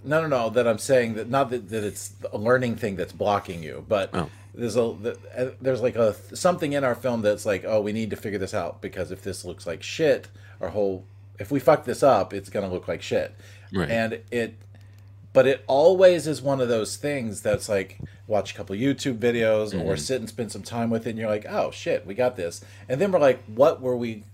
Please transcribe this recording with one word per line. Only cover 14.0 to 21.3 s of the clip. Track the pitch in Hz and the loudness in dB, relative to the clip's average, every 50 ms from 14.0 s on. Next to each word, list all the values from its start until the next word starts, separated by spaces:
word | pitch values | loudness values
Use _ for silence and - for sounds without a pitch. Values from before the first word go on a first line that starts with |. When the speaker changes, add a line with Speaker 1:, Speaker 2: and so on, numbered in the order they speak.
| 113 110 113 - - - | 0 -2 -4 -8 -10 -6
Speaker 1:
it, | 123 120 113 107 - - - - - - - - - - - - - - - - | -4 -4 -4 -4 -8 -14 -20 -20 -20 -20 -20 -20 -20 -20 -20 -20 -20 -20 -20 4
but | - 131 127 131 | 4 6 6 6
it | 135 - - | 2 0 0
always | - 131 139 156 175 190 180 190 180 180 165 139 160 | 2 4 6 8 8 8 10 8 8 8 6 0 -2
is | 147 117 | -4 -2
one | 131 139 139 131 | -2 -2 0 0
of | 127 117 | 0 2
those | 120 110 104 98 - | 2 0 0 -2 -6
things | - - 147 143 139 110 113 98 - | -6 -4 -4 -4 -4 -4 -6 -8 -4
that's | - 110 104 95 - - | 0 0 0 0 0 -2
like, | 104 98 95 92 - - - - - - - - | -2 -2 -2 -4 -10 -16 -16 -18 -18 -20 -6 -2
watch | 107 101 - - | -2 0 0 -2
a | - | -10
couple | - 101 - 98 | -12 -8 -8 -4
YouTube | 101 123 139 135 - - 143 123 107 | 0 0 0 0 0 -2 -4 -4 0
videos | 117 120 120 117 110 110 110 107 107 104 101 | 0 2 2 4 4 4 4 2 2 0 -4
or | 90 82 95 95 | -4 -2 -2 -2
Speaker 2:
Mm-hmm. | |
Speaker 1:
sit | - - - 131 123 | -2 -2 -4 -4 -4
and | 110 101 | -4 -8
spend | - - 117 101 | -8 -8 -8 -8
some | - 104 | -8 -12
time | 98 - 117 117 117 117 | -12 -8 -4 -2 0 0
with | 113 110 113 120 | 0 -2 -2 -4
it, | |
and | 110 110 | -6 -4
you're | 113 107 | -2 -2